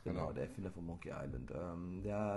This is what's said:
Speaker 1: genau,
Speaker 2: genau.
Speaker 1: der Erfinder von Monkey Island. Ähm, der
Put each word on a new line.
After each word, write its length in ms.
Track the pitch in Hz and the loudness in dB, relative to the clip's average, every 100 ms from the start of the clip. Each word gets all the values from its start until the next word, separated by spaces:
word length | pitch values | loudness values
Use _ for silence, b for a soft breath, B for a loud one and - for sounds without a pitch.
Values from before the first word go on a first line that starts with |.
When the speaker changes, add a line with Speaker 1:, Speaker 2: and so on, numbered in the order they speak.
Speaker 1:
genau, 160 | - 92 80 | 0 2 2
Speaker 2:
genau. 60 | |
Speaker 1:
der 80 | 64 | 2
Erfinder 260 | 69 - 92 | -2 -2 -4
von 140 | 90 | -2
Monkey 240 | 85 85 - | -4 -4 -4
Island. 420 | - 69 64 64 | -4 -2 -2 -2
Ähm, 480 | 76 87 85 90 92 | -2 -2 -2 -2 0
der 160 | 101 104 107 | 2 4 4